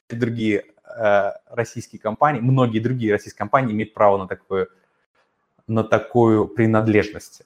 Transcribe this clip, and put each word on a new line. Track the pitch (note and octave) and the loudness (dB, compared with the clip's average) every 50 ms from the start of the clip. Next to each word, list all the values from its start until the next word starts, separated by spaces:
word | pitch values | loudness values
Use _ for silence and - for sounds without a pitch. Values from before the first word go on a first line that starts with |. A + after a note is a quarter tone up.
| _ - | _ -10
ли | B2 A#2 | -6 -4
другие, | B2 A#2 A#2 A2+ A2 G#2+ G#2 G2 - _ _ _ _ - - A#2 | -4 -4 -4 -2 -2 -2 -2 -2 -4 _ _ _ _ -16 -8 -2
э, | A2 G#2 G2+ G2+ G2+ G2 - - _ - | 0 2 2 2 2 0 -4 -10 _ -10
российские | A#2+ A#2 A2+ - - A#2+ - - - G2+ | -6 -6 -6 -4 -6 -14 -14 -14 -14 -8
компании, | - G#2+ A2 - D3 D3+ D3 A2 | -8 -6 -2 0 0 0 0 0
многие | A#2+ C3 C3 C3 B2+ A#2 A2 A2+ | 0 2 2 2 2 2 0 -2
другие | A2+ B2 C3 B2 A2+ G#2+ | -2 -2 -2 -2 0 0
российские | G#2 G2+ - G#2+ - - | 0 -2 -2 -6 -10 -10
компании | G#2 G#2 - C3+ C3 A2+ G#2+ | -6 0 0 0 0 0 -4
имеют | G#2+ A2 - | -4 -6 -4
право | - - G#2+ G2+ G2 | 0 4 4 4 4
на | G2 F#2+ | 2 -2
такую, | F2+ G2 - _ - G2 F#2+ F#2 - _ _ _ _ _ _ _ _ _ _ _ _ _ _ _ _ _ _ _ | -6 -10 -12 _ -6 -4 -4 -4 -4 _ _ _ _ _ _ _ _ _ _ _ _ _ _ _ _ _ _ _
на | - A2 A2+ G#2+ | -4 -2 -2 0
такую | - - - - - - A#2+ A#2 A2+ A2 G#2+ F#2+ G2 | 0 0 -2 -2 0 2 4 4 4 4 2 0 -2
принадлежность. | - - A2+ A2 A2 A2 A2 A2 G#2 G#2 F2+ - - F2 - - - - - | -2 -2 0 2 2 2 2 2 2 2 0 -2 -6 -14 -18 -20 -20 -20 -20